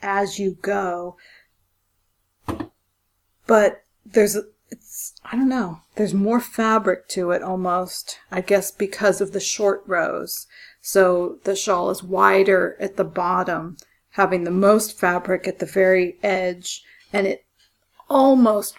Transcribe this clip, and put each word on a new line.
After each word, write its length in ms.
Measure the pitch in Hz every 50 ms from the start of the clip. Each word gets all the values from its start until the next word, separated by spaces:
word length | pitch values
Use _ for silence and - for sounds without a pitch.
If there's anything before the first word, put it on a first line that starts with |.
as 380 | - 202 196 202 202 190 - 202
you 160 | 196 190 180 -
go. 560 | - 196 202 196 190 180 175 175 175 180 - _ _ _ _ _ _ _ _ _ _ _ _ _ _ _ _ _ _ _ _ _ _ _ _ _ - - - - - - _ _ _ _ _ _ _ _ _ _ _ _ _ _ -
But 360 | - 226 214 208 190 - - _ _ _ _ _
there's, 320 | 214 - 226 208 208 196 214 - - _ _ _ -
it's, 440 | - _ _ - - - - - _ - _
I 120 | - 226
don't 120 | 247 269 262
know, 320 | 262 254 202 170 160 - _ _ -
there's 180 | - 214 170 175
more 260 | 196 196 214 240 240
fabric 680 | - - - - 220 220 220 214 202 190 180 - _ -
to 220 | - 190 180 175
it 100 | 175 180
almost, 760 | - 185 185 185 180 180 175 180 185 180 - - - - - - _ -
I 100 | - 185
guess 300 | 185 - 202 190 190 -
because 500 | - - 208 196 - - 214 202 190 -
of 120 | 202 196
the 80 | - 190
short 420 | - - - - 208 202 190 196 -
rows. 600 | 196 180 170 160 - - 170 170 - - - - _ - - - - _ _
So 580 | - - - 196 185 180 180 175 175 180 - - -
the 120 | 190 196
shawl 340 | 196 - 214 185 175 180 190
is 120 | 190 190
wider 760 | 185 180 190 190 196 196 190 190 196 202 190 180 180 - - -
at 160 | 196 190 -
the 80 | - 180
bottom, 720 | 165 - 185 175 175 180 185 180 180 170 160 160 175 175 - - _ _ _ _ _
having 340 | - 196 190 185 185 180 170
the 60 | 170
most 480 | 180 190 196 202 214 226 220 - - -
fabric 480 | 196 180 180 180 180 - 185 180 -
at 120 | 190 190 -
the 80 | 175
very 520 | - - 196 190 185 185 185 180 175 - -
edge, 600 | - 202 190 190 185 180 175 180 - - - - _ _ _ _ _ -
and 140 | - 202 196
it 180 | 190 - - _ _ _ _ _ _ _ _ _ _ _ _ - -
almost 680 | 277 269 269 277 269 254 240 220 214 208 196 - -